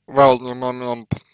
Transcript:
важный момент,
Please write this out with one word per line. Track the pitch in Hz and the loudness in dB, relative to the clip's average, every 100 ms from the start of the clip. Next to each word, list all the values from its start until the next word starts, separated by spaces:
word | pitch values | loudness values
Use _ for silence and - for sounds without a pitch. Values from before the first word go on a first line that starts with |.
| - | -4
важный | 135 139 123 127 | 4 4 4 -2
момент, | 123 127 127 123 120 110 - _ | -8 -6 -6 -8 -8 -8 -12 _